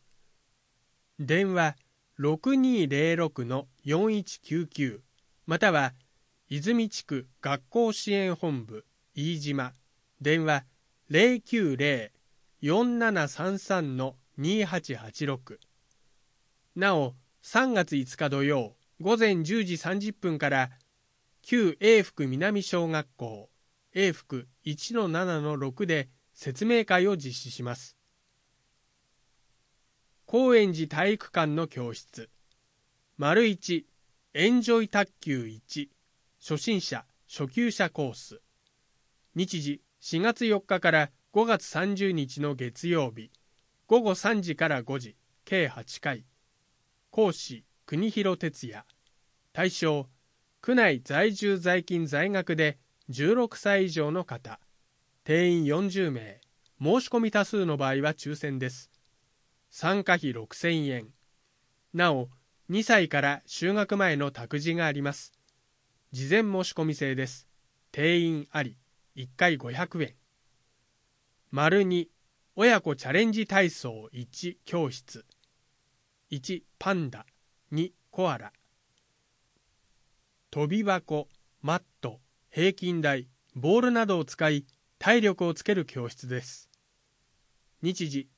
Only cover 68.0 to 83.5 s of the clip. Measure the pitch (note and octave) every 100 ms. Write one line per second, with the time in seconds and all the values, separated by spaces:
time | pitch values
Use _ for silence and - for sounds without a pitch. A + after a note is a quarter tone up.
68 | D#3 F3 E3+ D#3+ C#3+ D#3 C3 C3 _ _
69 | _ - B2+ - F3+ D3 A#2+ B2+ F3 F3
70 | C#3+ - _ _ _ _ _ _ _ _
71 | _ _ _ _ _ C3+ D3+ F#3+ F#3+ F3+
72 | E3 _ _ _ _ - A3+ A3 E3 C#3
73 | C3 D#3 A3+ A3 G#3+ G3 F3+ - B2+ A2
74 | A2 B2 A#2+ - F3 F3 - F3 D3 B2+
75 | - A#2 - _ _ _ _ _ _ _
76 | _ _ _ C#3+ B2+ F3+ - _ F#3 F#3+
77 | D3 A2 - _ _ _ _ D3+ F3+ -
78 | _ - F#3 B2 G#2+ _ _ _ _ _
79 | _ _ _ _ _ _ _ _ _ _
80 | _ _ _ _ _ D3 D3 G3+ G3+ F#3
81 | - D3+ C#3+ _ _ _ C#3+ F3 - _
82 | A#2+ - _ _ _ - F3+ F#3+ F3+ E3+
83 | D3+ C3+ B2+ _ _